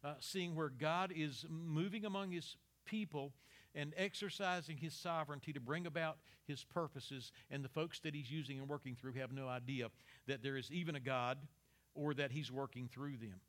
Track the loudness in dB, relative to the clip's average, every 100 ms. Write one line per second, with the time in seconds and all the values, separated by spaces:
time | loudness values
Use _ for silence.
0 | -4 -4 -2 2 2 4 2 4 4 4
1 | 4 2 0 0 -4 -4 2 4 4 2
2 | 0 0 0 -2 -4 -12 _ _ -2 0
3 | 2 0 -2 -6 -20 -20 -8 -2 -2 2
4 | 0 2 -4 2 2 2 0 -4 -4 -2
5 | 0 2 0 -2 -4 -4 0 0 0 0
6 | 0 -2 -12 -16 -6 -6 -2 0 0 -2
7 | -6 -6 -8 -14 -6 -4 -2 0 0 0
8 | -4 -4 -2 -2 -2 -4 -2 -2 -2 -4
9 | -4 -2 -2 -2 -2 -2 0 0 0 -4
10 | -20 -14 -4 0 0 0 0 0 0 0
11 | 2 4 4 0 -4 -16 _ -20 _ 0
12 | 2 4 2 2 0 0 -2 -2 -6 -4
13 | -4 -4 -6 -10